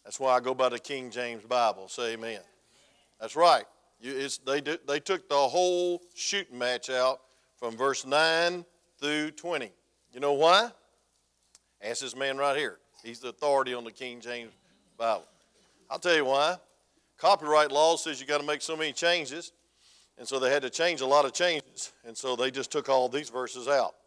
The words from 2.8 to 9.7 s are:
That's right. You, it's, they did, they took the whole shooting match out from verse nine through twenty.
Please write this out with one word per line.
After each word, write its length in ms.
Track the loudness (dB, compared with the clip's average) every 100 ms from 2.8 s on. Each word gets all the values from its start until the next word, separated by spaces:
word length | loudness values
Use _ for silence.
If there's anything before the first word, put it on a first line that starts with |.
| _ _ _ _
That's 160 | -8 4
right. 300 | 6 6 0 _ _ _
You, 160 | -10 -6
it's, 220 | -6 -6
they 220 | -2 -2
did, 260 | -2 -6 -4
they 140 | -4
took 280 | -2 -4 0
the 200 | 2 2
whole 520 | 2 2 2 0 -4 -10
shooting 420 | -10 -4 -4 -6 -4
match 320 | -2 -2 -2
out 320 | 0 0 0 _ _ _ _
from 200 | -10 -2
verse 300 | -2 -2 0
nine 580 | 2 4 2 0 -2 -10 _ _ _
through 320 | -4 -2 -4
twenty. 400 | -8 -6 -6 -6